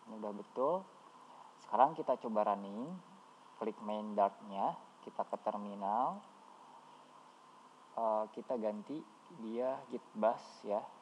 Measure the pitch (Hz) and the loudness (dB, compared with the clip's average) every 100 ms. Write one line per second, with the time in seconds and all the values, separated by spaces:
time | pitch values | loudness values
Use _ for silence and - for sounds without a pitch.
0 | - 110 107 104 101 - 135 180 190 - | -14 -6 -6 -6 -8 0 2 2 -4 -20
1 | - - - - - - - 107 139 160 | -20 -20 -20 -20 -20 -20 -2 6 6 6
2 | 147 127 123 107 107 101 98 101 139 185 | 0 0 2 2 4 2 0 -6 -6 -8
3 | - - - - - - 110 107 107 107 | -12 -20 -20 -20 -20 -6 -6 -4 -4 -4
4 | 107 104 101 - 107 98 113 170 - - | -2 4 4 4 -10 -2 -2 -2 -12 -16
5 | - - - - - 104 101 101 98 107 | -14 -6 -4 -2 -2 -4 -6 -4 0 2
6 | 139 196 - - - - - - - - | 0 -2 -12 -20 -20 -20 -20 -20 -20 -20
7 | - - - - - - - - - - | -20 -20 -20 -20 -20 -20 -20 -20 -10 -2
8 | 113 107 107 - 113 127 110 104 101 147 | 2 2 0 -6 -4 -2 0 -2 -6 -10
9 | - - - 175 113 117 127 135 135 120 | -10 -18 -20 -12 -6 -2 -2 -4 -6 -10
10 | - 110 107 120 - - 104 104 127 - | -10 2 4 4 -4 -12 -2 -2 -2 -16